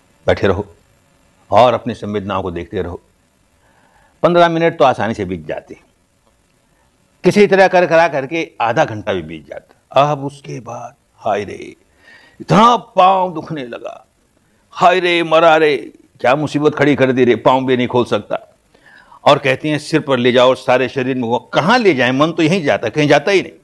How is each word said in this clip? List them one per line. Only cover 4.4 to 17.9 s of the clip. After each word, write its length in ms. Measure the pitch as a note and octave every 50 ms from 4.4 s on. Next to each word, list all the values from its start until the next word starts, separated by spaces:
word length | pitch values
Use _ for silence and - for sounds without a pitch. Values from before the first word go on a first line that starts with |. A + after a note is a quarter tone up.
| E3+ E3+
मिनट 280 | D#3+ D#3+ E3 E3 E3 D#3+
तो 80 | D3+
आसानी 280 | - - - G#2 G#2+ A#2
से 120 | G#2+ G2
बीत 220 | F2+ F#2 E2+ D2+ D#2
जाते 260 | D2+ - - - -
हैं, 100 | - _ _ _ _ _ _ _ _ _ _ _ _ _ _ _ _ _ _ _ _ _ _ _ _ _ _ _ _ -
किसी 240 | F3+ - G#3 G#3 F#3+
तरह 200 | F#3+ F#3+ F#3+ F3+
कर 180 | F#3 F3+ F3+
करा 220 | C#3 E3 E3 E3+ -
करके 440 | D3 C#3 C3+ C3 E3 E3 D#3 - - -
आधा 240 | A#2+ A2+ A#2+ D#3+ D3+
घंटा 280 | B2+ A2 G#2+ G2 G#2+ G2
भी 80 | F#2
बीत 280 | D#2 D#2 E2 D#2 C#2+ -
जाता। 520 | - - - _ _ _ _ _ - C3 C#3+ D3
अब 140 | D3+ C#3 C#3
उसके 340 | C#3+ C#3 - - D3+ C#3+ C3+
बाद, 360 | G#2+ A#2+ A#2+ B2 A#2+ A#2+ - _ _ _ _ _
"हाय 260 | - A2 G2+ G#2 G2+
रे, 320 | F#2 - - - - - _ _ _ _ _ _ _ - - _ _ _ -
इतना 360 | - - D#3+ G3 A#3 A#3+ A#3+ G#3
पाँव 560 | - - _ F#3 F3+ F#3+ G3 F#3+ F#3 F#3 D#3+
दुखने 340 | D#3+ D3+ - D#3+ D3 B2+ A#2
लगा, 400 | - - - - - - - _ _ _ _ _ _ _ _ _ _ _ _ _
हाय 280 | - - F3+ F3 F3+ F#3
रे, 240 | F3 F3 F3 E3+ E3+
मरा 340 | D#3+ D#3 D#3+ E3+ E3 D#3 D#3+
रे, 340 | D#3 D3+ C#3+ - - - - _ _ _ _ _
क्या 160 | - A#2+ C3+
मुसीबत 400 | D3+ D3+ C3 - C#3+ D3 D3 -
खड़ी 200 | - C#3 D3 C#3+
कर 160 | - C3+ C3
दी 140 | B2+ C3 B2+
रे, 100 | A#2+ A2
पाँव 300 | G#2 - C#3+ C3 C3 C3
भी 120 | C3 B2+ B2
नहीं 100 | B2
खोल 180 | B2